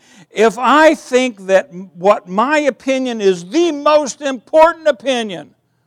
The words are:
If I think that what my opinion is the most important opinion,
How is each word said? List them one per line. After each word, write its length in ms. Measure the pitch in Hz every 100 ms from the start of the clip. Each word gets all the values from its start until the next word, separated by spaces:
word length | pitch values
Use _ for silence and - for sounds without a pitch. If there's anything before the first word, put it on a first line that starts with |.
| _ _ _
If 260 | - 226 214
I 360 | 240 294 311
think 520 | 302 - 254 254 196 190
that 240 | 190 185
what 560 | 175 190 170 190 208 175
my 300 | 190 254 302
opinion 640 | 285 - 262 262 254 226
is 300 | 196 175 180
the 220 | 285 339
most 480 | 285 294 302 277 -
important 680 | 285 254 - 311 330 330 311
opinion, 680 | - 277 247 220 165 135 _ _ _